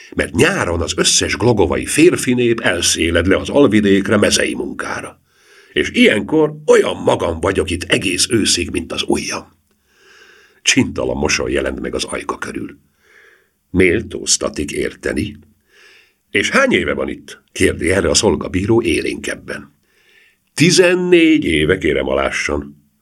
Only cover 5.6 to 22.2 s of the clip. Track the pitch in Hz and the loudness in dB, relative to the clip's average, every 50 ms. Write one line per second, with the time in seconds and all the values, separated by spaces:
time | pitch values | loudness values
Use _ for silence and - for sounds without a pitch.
5.6 | _ _ - - 71 - - 240 247 202 110 107 - - 151 156 156 147 - - | _ _ -4 -4 -2 0 2 4 4 4 4 2 -2 0 0 2 2 0 -2 -4
6.6 | - - 240 214 - - 92 92 92 - 123 - 92 82 82 80 85 98 98 92 | 2 4 4 4 4 2 -2 -2 0 0 0 0 0 -2 -2 -2 -2 -2 0 0
7.6 | 78 82 87 85 - - 127 123 90 95 87 92 - - 117 107 87 - - 92 | -2 -2 -4 -6 -4 -2 -2 -2 -2 -2 -2 -2 -2 0 0 0 2 2 0 -2
8.6 | 90 - - - 80 - 76 - - - - - - - - - - _ _ _ | -2 -4 -4 -6 -6 -6 -8 -6 -2 -2 -2 -2 -4 -6 -10 -10 -12 _ _ _
9.6 | _ _ _ _ _ _ _ _ _ _ - - - - - _ _ _ _ _ | _ _ _ _ _ _ _ _ _ _ -20 -20 -20 -20 -20 _ _ _ _ _
10.6 | - - - 135 104 - - - 60 65 62 69 73 - - - 64 64 67 69 | -4 0 0 0 0 0 -2 -4 -4 -4 -2 -2 -2 -2 -2 -2 -2 -2 -2 -2
11.6 | 65 65 67 - 64 62 60 65 - - - 62 - - - - - - - 62 | -2 -4 -6 -6 -8 -6 -6 -6 -6 -6 -8 -10 -8 -8 -10 -10 -10 -10 -10 -10
12.6 | - - - _ _ _ _ _ _ _ _ _ _ _ _ _ _ _ _ _ | -10 -12 -14 _ _ _ _ _ _ _ _ _ _ _ _ _ _ _ _ _
13.6 | _ _ - 92 92 87 90 117 - - - - - - - - - - - - | _ _ 2 4 4 4 4 0 -2 -6 -10 -8 -4 -2 -2 -2 -2 -4 -4 -6
14.6 | 78 - - - 64 - - - - 62 62 71 - - - - - _ _ _ | -8 -6 -4 -4 -6 -6 -6 -6 -6 -4 -4 -4 -4 -6 -8 -14 -20 _ _ _
15.6 | _ _ _ _ - - - _ _ _ _ _ _ _ - 101 - - - 254 | _ _ _ _ -20 -20 -20 _ _ _ _ _ _ _ -2 -2 -2 0 0 0
16.6 | 277 254 156 92 82 73 69 67 67 65 62 65 - - - - _ _ - - | 2 2 0 0 0 -2 -4 -4 -4 -6 -8 -12 -14 -20 -20 -20 _ _ -4 0
17.6 | 95 82 78 80 71 82 92 98 85 76 71 - 113 98 78 69 - - 85 90 | 0 0 0 0 -2 0 0 2 2 2 0 2 2 2 0 0 -2 -4 -4 -2
18.6 | 98 107 113 113 - - 73 - - - 60 - - - - - - - - - | 0 2 2 2 2 0 -2 -2 -2 -4 -6 -8 -8 -8 -8 -10 -10 -12 -12 -12
19.6 | - - _ _ _ _ _ _ _ _ _ _ _ _ _ _ _ _ - - | -12 -18 _ _ _ _ _ _ _ _ _ _ _ _ _ _ _ _ 0 2
20.6 | 151 180 170 175 180 175 180 180 180 180 180 170 165 160 160 147 - 80 78 76 | 2 4 4 4 4 4 4 2 2 4 4 6 6 6 4 2 2 0 0 2
21.6 | 78 76 95 95 - 76 69 67 67 65 67 69 | 2 2 0 0 0 0 0 0 0 0 0 0